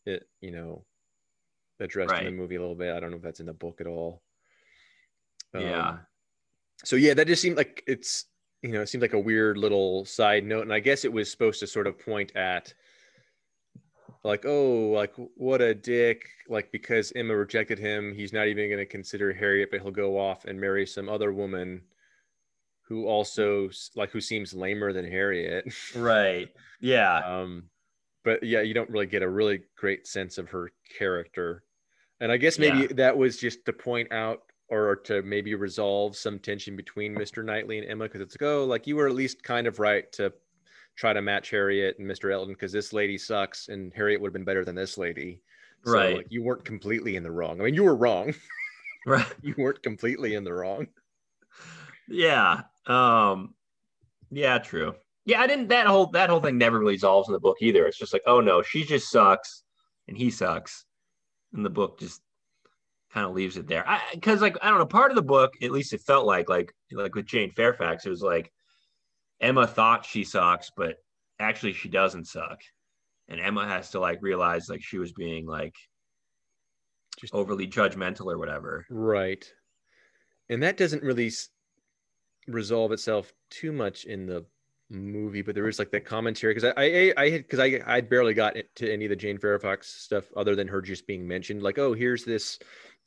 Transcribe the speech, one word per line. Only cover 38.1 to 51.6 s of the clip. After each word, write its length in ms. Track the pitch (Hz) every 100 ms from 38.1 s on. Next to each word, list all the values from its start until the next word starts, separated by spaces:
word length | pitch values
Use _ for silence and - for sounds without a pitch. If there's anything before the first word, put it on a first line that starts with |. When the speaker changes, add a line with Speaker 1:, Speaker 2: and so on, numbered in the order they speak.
| 101
Speaker 1:
it's 140 | 95 -
like, 60 | 147
"Oh, 160 | 147 131
like, 220 | 117 143
you 100 | 151
were 100 | 143
at 80 | 127
least 280 | 131 -
kind 240 | - 120 117
of 120 | 107
right 320 | 104 104 -
to 200 | - 98 - _ _ _ _ _ -
try 160 | 110
to 80 | 104
match 300 | 101 101 -
Harriet 480 | 104 98 98 95 -
and 80 | 98
Mister 240 | 90 98
Elton, 240 | 95 95 95
'cause 160 | 98
this 200 | 104 101
lady 240 | 107 101 98
sucks 500 | - 104 98 - -
and 240 | 101 92
Harriet 280 | 107 104 101
would 80 | 101
have 40 |
been 120 | 92 92
better 200 | 95 90
than 100 | 90
this 220 | 95 -
lady." 460 | 87 78 87 87 _ _ - _
So, 160 | 120 110
Speaker 2:
Right. 120 | 95
Speaker 1:
like, 160 | 90 -
you 120 | 120
weren't 220 | 117 123 -
completely 500 | 107 101 113 120 95
in 60 |
the 80 | 85
wrong. 300 | 85 82 85
I 40 | 110
mean, 100 | 151
you 80 | 196
were 100 | 123
wrong. 360 | 120 92 120
<laughs> 100 | 151 - - - - - - 123
Speaker 2:
Right. 280 | 135 - -
Speaker 1:
You 140 | 143 139
weren't 260 | 131 -
completely 520 | - 104 117 127 120 104
in 80 | 95
the 80 |
wrong. 340 | 87 92 98 151 _ _ _ _ _ _ -